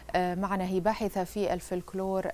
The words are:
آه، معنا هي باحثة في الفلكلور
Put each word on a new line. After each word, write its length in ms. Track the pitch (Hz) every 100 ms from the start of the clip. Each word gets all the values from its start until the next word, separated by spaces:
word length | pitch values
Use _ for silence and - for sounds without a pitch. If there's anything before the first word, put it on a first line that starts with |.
| - 180
آه، 200 | 180 180
معنا 300 | 196 196 185
هي 140 | 185
باحثة 440 | 196 214 208 196
في 300 | 180 208 196
الفلكلور 720 | 175 - 180 - 190 190 190 190